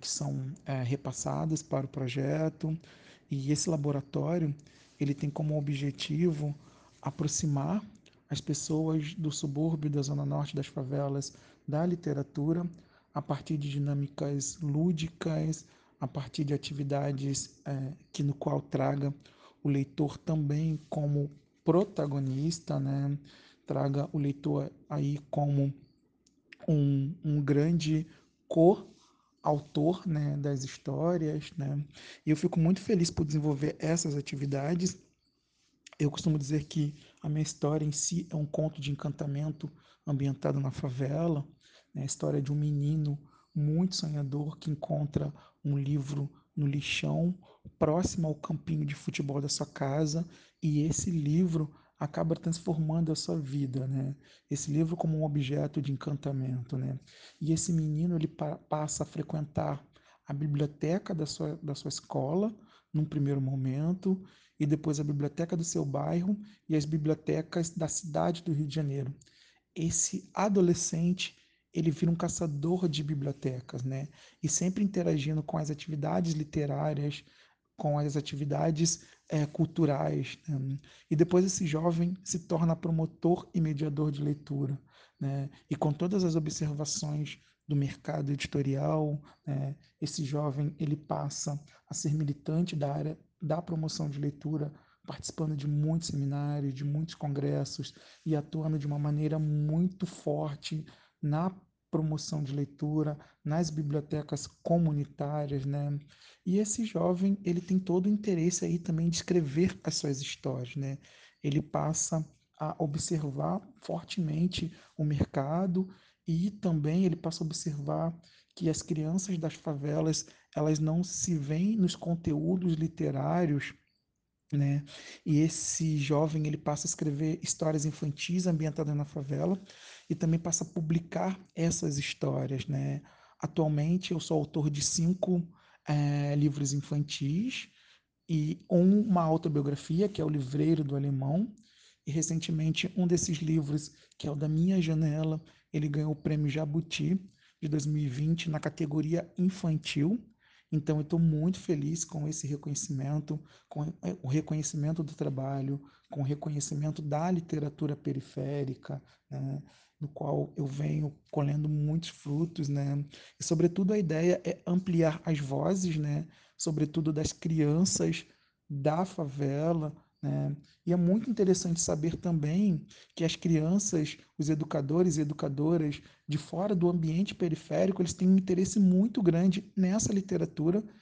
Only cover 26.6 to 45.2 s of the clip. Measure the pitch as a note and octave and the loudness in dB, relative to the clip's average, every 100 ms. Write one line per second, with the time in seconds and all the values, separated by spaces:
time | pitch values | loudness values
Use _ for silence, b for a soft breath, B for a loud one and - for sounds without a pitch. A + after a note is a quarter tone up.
26.6 | - D3+ C#3+ C#3 C#3 F3+ D#3 D3 C#3 C#3+ | 2 4 6 4 2 -2 0 2 4 4
27.6 | D#3 E3+ D3+ D#3 D#3+ B B _ - E3 | 4 4 2 0 0 B B _ 0 6
28.6 | E3+ G#3+ - - _ _ _ _ D3+ D3 | 8 6 0 -20 _ _ _ _ 0 0
29.6 | D3 - D3+ F#3 F#3+ D3+ D3 C#3+ C#3+ C#3 | 0 0 2 2 0 -2 0 -2 -2 -2
30.6 | C3+ - - C#3 D#3+ F3+ D#3 D3+ D3 - | -4 -10 -6 -2 0 0 0 -4 -6 -6
31.6 | C#3 C#3+ D3 B B B - D3+ F3 E3+ | -4 -4 -6 B B B 0 2 2 4
32.6 | D#3+ F#3+ - G3+ E3+ - D#3 D3+ D3+ C#3 | 4 4 2 2 2 0 0 2 2 2
33.6 | D3+ - D#3 E3 E3 C#3+ C#3 C#3 C#3 C#3 | 0 -2 0 0 0 -4 -4 -4 -2 -2
34.6 | C#3 F3 F3+ - _ _ _ _ _ _ | 0 0 0 -4 _ _ _ _ _ _
35.6 | _ _ - - D3 D3 F3 D3+ C3+ D3+ | _ _ -14 -2 0 0 0 0 0 -2
36.6 | D3 D#3+ D3 D3 B B D3+ D3+ D3+ - | -2 -2 -2 -4 B B -4 -2 -2 0
37.6 | D3 D#3 D3+ - - E3+ E3 D#3+ D3 - | 0 2 0 -2 -2 -2 -2 -4 -2 0
38.6 | D#3 D#3 C#3 C#3+ D3 C#3 D3 C#3 D3+ D3+ | -2 -2 -6 -4 -4 -4 -4 -4 -4 -6
39.6 | D3+ - b b - C#3 C#3 C#3 - C#3 | -10 -12 b b -4 0 0 0 0 0
40.6 | C3+ - C#3 B2 C3+ D3 E3+ D3+ C#3+ - | -2 -4 -6 -2 -2 0 0 0 -4 -12
41.6 | b b b - C#3 - D3+ D3 C#3 D3 | b b b -8 -6 -4 -2 0 0 0
42.6 | D3+ D3 C#3+ D#3 D3+ C#3+ B B B D#3+ | 0 0 0 0 0 -4 B B B -2
43.6 | D3 D#3+ F#3 - D#3+ D3 C#3+ C#3+ D3 - | 2 2 2 0 -4 -4 -4 -4 -4 -6
44.6 | - D3 - D3 D3 D3 | -6 -4 -2 -2 0 0